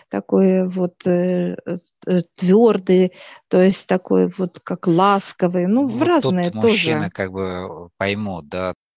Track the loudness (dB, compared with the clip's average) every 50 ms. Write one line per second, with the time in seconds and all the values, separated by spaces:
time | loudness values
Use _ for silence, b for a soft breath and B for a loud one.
0 | B B -8 -8 -4 0 2 2 4 4 4 2 0 -2 -2 -4 -4 -4 _ _
1 | -2 0 0 0 0 0 0 -2 -2 -4 -6 -8 -8 -10 -10 -10 _ _ _ _
2 | -6 -2 0 0 -2 _ _ -4 2 4 4 6 6 4 4 2 2 2 4 4
3 | 4 2 B B B B B B B -2 2 4 4 4 2 0 -4 -4 -4 -4
4 | -2 0 2 2 2 0 -2 -4 -6 -6 _ -12 -10 -10 -10 -4 -2 0 2 4
5 | 4 2 2 0 -2 -6 -6 -2 -2 -2 0 0 0 0 0 0 0 -2 -2 -2
6 | 0 0 0 2 2 0 0 0 -2 -2 -4 0 0 0 2 2 0 -2 -2 -2
7 | -4 -6 -6 -6 -8 -6 -6 -6 -6 -6 -6 -8 -8 -10 -12 -14 -18 -18 _ -6
8 | -4 -4 -4 -4 -4 -6 -8 -10 -10 -10 -8 -6 -6 -6 -6 _ _ _ _